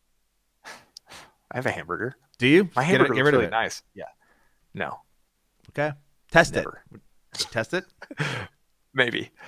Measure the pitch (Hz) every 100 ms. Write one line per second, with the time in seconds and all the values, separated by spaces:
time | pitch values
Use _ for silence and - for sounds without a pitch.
0 | _ _ _ _ _ _ - - _ -
1 | _ - - _ _ - 131 87 82 87
2 | 113 - _ _ 123 160 190 - 143 -
3 | 147 127 139 139 113 113 98 - _ 98
4 | 82 _ _ _ _ _ _ - 76 -
5 | _ _ _ _ _ _ - - 147 143
6 | _ _ _ 165 170 - 76 - - -
7 | _ _ _ - - 113 110 180 - _
8 | - - 147 127 101 _ _ _ _ 135
9 | 120 - - _